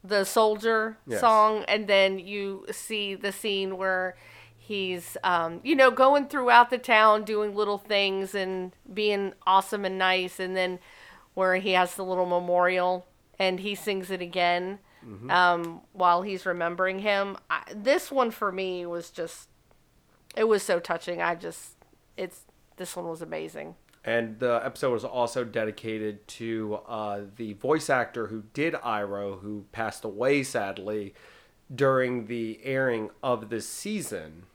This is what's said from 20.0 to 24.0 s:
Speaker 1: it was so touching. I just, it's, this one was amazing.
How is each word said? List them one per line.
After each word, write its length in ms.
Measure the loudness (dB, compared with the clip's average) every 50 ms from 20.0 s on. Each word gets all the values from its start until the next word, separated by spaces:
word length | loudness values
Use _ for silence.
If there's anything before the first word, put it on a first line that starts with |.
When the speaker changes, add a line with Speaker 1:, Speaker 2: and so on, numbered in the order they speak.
| _ _ _ _ _ _ -2
Speaker 1:
it 100 | 0 2
was 180 | 2 2 2 2
so 160 | 0 0 0
touching. 400 | 0 -2 -6 -4 -4 -8 -4 -2
I 140 | -2 -2 -2
just, 400 | -4 -8 -12 -12 -12 -18 -20 -20 _ -20 _ _ _ _ _ _
it's, 240 | -10 -10 -10 -10 -18 -20 _ _ _ _ _ _
this 180 | -14 -12 -10 -10
one 120 | -8 -8
was 140 | -8 -8 -10
amazing. 540 | -10 -8 -8 -8 -8 -8 -10 -12 -12 -14 -14 _ _ _ _ _